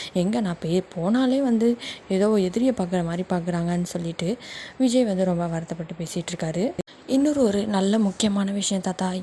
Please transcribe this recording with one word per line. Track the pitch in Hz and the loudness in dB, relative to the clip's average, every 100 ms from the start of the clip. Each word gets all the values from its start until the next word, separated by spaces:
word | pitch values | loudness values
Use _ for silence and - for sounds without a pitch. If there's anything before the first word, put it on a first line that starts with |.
| - | -4
"எங்க | 185 180 240 | -2 0 0
நான் | 196 170 | -2 -2
பே-, | 160 180 180 | 0 0 -2
போனாலே | 180 170 240 262 262 | -4 0 2 2 2
வந்து | 269 226 233 233 - - - | 2 2 2 0 -4 -14 -2
ஏதோ | 190 208 214 | 2 4 4
எதிரிய | 180 226 262 | 2 2 0
பார்க்குற | 240 180 180 | 0 0 0
மாதிரி | 165 170 185 | 0 -2 -2
பார்க்குறாங்கன்னு" | 180 170 175 170 175 | -2 0 -2 0 0
சொல்லிட்டு | 175 175 165 165 170 247 - - - - | -2 -4 -6 -4 -4 -4 -8 -16 -14 0
விஜய் | 262 247 | 2 4
வந்து | 233 185 185 | 2 2 2
ரொம்ப | 170 170 | 2 0
வருத்தப்பட்டு | 165 165 165 160 | -4 -6 -8 -8
பேசிட்டு | 170 160 175 - | -8 -6 -6 -6
இருக்காரு. | 175 160 165 240 359 - - - | -6 -4 -2 -2 -4 -10 -10 -2
"இன்னொரு | 269 285 285 | 2 2 4
ஒரு | 233 202 214 | 2 2 0
நல்ல | 202 196 220 | 2 2 4
முக்கியமான | 202 - 214 202 196 | 2 2 0 0 0
விஷயம் | 202 196 196 | -2 -2 -2
தாத்தா." | 185 180 185 185 | -2 -2 -2 -4